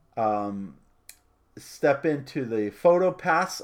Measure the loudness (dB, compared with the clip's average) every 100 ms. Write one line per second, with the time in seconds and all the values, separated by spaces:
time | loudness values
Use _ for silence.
0 | _ -2 0 0 -2 -6 -10 -14 _ _
1 | _ -20 _ _ _ -20 -20 -2 0 2
2 | 0 -4 -6 -8 -4 -2 -4 2 4 4
3 | 2 -2 0 0 0 -6